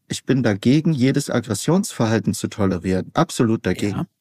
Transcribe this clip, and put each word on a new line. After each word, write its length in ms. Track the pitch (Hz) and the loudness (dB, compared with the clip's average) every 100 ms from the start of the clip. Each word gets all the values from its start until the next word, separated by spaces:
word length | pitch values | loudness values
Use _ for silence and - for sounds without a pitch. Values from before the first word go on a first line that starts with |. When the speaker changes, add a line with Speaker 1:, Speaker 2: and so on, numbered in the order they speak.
| - | -8
Speaker 1:
ich 160 | - | -6
bin 180 | - 139 | -2 0
dagegen, 500 | 120 98 120 147 156 | 2 0 2 4 2
jedes 380 | 151 131 143 - | 2 2 2 0
Aggressionsverhalten 1040 | 120 117 - - 180 208 - 113 113 98 | -2 -2 -4 0 0 0 -2 0 2 0
zu 140 | 95 - | -2 -4
tolerieren. 640 | - 98 92 90 92 85 | -2 0 0 0 -2 -2
Absolut 500 | - 170 - 120 113 | -2 0 0 0 0
dagegen. 320 | 92 92 101 90 | 0 -2 -2 -4
Speaker 2:
Ja. 80 | - _ | -6 _